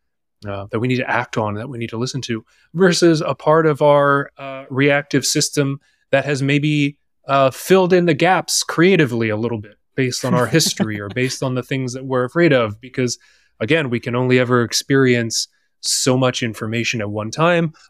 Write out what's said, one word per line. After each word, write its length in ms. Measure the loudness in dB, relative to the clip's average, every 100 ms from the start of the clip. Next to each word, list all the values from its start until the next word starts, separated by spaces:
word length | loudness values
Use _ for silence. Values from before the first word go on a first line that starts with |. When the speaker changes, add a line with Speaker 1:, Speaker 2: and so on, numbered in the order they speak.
| _ _ _ _ -12
Speaker 1:
uh, 200 | -12 -8
that 80 | -4
we 80 | -2
need 100 | -2
to 120 | -2
act 280 | -4 -4 -4
on, 180 | -4 -6
that 140 | -10
we 80 | -10
need 120 | -8
to 80 | -6
listen 240 | -6 -6
to, 240 | -8 -8 -10 _ _
versus 480 | 2 2 4 4 4
a 140 | 0 -2
part 300 | 2 4 4
of 160 | 2
our, 500 | 4 4 4 2 -2 -10
uh, 280 | -14 -14 -8
reactive 560 | 0 2 2 0 -2 0
system 540 | -2 -2 -2 -2 -4 _ _ _
that 140 | 0 0
has 160 | -2
maybe, 560 | 0 0 0 0 -2 -4 _ _ -2
uh, 240 | 2 2
filled 420 | 0 2 2 4
in 120 | 4 4
the 80 |
gaps 500 | 2 2 2 0 -4
creatively 640 | -4 2 4 4 2 0 -2
a 80 | -2
little 220 | -4 -6
bit 180 | -10 _ _ -4
based 300 | -4 -4 -2
on 80 |
our 140 | 0 2
history 520 | 2 0 -2 -4 -6
or 80 | -6
Speaker 2:
<laughs> 60 | -4
Speaker 1:
based 280 | -4 -4
on 120 | -4 -4
the 80 |
things 300 | -4 -6 -6
that 120 | -8 -4
we're 180 | -2
afraid 300 | -2 2 4
of? 260 | 4 2 -4
Because, 380 | -10 -4 -4 -4 _ _ _ -8
again, 300 | 0 0 0
we 100 | -4
can 160 | -4 -2
only 240 | 2 2
ever 240 | 2 2
experience 840 | 0 -4 0 2 4 2 0 -6 -8 _ _ _
so 360 | -6 -2 0 2
much 260 | 0 -2
information 580 | -6 -6 -6 -4 -4 -4
at 80 | -6
one 220 | -6 -6
time. 420 | -2 0 2 -2 -6